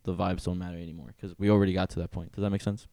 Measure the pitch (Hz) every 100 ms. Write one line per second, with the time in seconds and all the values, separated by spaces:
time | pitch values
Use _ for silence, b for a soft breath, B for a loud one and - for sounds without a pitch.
0 | - 87 92 90 - 90 90 85 85 80
1 | 62 - 101 87 101 104 98 92 92 -
2 | 87 - 85 - 101 98 - 101 -